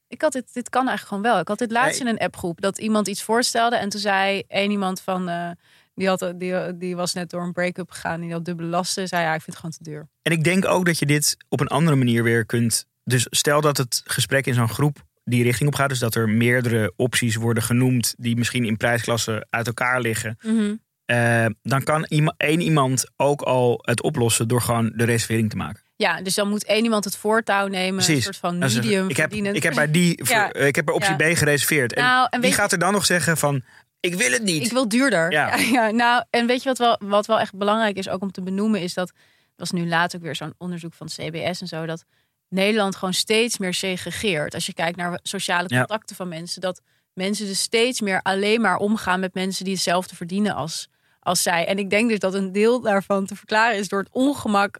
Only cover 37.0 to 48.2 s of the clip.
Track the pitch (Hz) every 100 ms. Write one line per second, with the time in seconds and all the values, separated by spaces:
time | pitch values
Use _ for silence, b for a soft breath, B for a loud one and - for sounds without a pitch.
37 | 202 202 208 220 220 190 202 220 214 190
38 | 190 190 196 190 185 190 220 208 175 -
39 | 180 _ b b b b 180 180 170 165
40 | 175 180 165 - 156 - 180 170 165 -
41 | 156 - 156 160 156 180 175 160 165 165
42 | - _ _ _ _ 185 196 220 196 196
43 | 185 180 - 220 240 - 185 175 190 180
44 | 175 - 220 156 151 - - 180 170 180
45 | 175 175 - 196 - 175 180 127 127 214
46 | - 202 185 165 175 - 185 180 _ _
47 | _ - 190 208 202 190 - 226 247 247
48 | 202 185